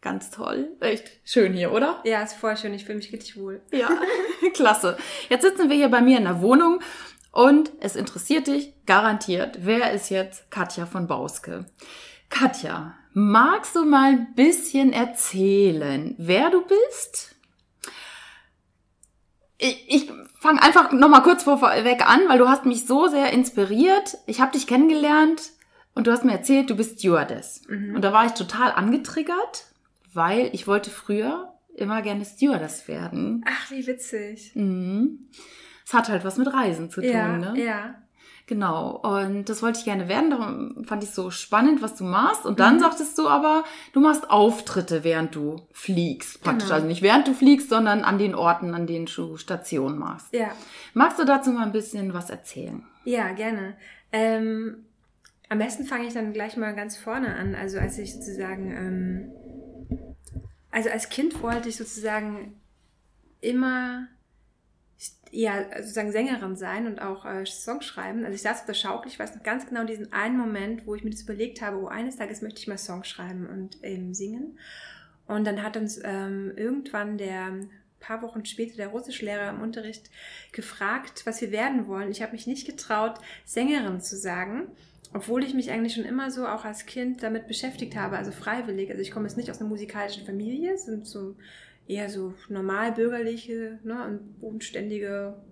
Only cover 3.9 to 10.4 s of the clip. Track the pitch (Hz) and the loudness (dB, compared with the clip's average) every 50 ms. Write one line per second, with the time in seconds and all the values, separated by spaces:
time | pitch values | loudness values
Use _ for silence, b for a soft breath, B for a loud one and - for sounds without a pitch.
3.9 | 330 - 349 370 480 370 370 415 339 - - 370 370 - 294 226 214 - - 180 | 0 0 0 -2 -2 -2 -2 -4 -4 0 0 0 2 4 6 6 6 4 2 0
4.9 | 175 B B B B B B B - 254 254 381 381 370 359 285 285 294 285 262 | -2 B B B B B B B 0 4 4 4 4 6 4 4 6 6 6 6
5.9 | 226 240 240 254 262 254 208 180 180 175 175 214 254 277 339 339 339 370 B B | 6 6 8 8 8 8 6 2 0 2 4 6 6 8 8 6 4 2 B B
6.9 | B B B B B B B _ - - 240 262 277 302 311 302 - - - 202 | B B B B B B B _ 4 8 8 10 10 8 6 2 -4 -6 -6 -6
7.9 | - - 202 - - - - - 285 320 277 285 277 285 285 - - _ _ - | -4 -4 -8 -8 -6 -8 -2 2 2 2 2 0 -2 -2 -2 -6 -14 _ _ 4
8.9 | 190 196 214 220 214 214 - - 180 175 190 - - - 175 190 220 233 240 - | 4 6 6 4 0 0 -2 -2 -2 -2 -2 -4 -6 -6 -2 0 2 2 2 0
9.9 | - 202 196 - 196 190 190 190 190 - | 0 -2 -4 -4 -2 -2 -4 -4 -8 -18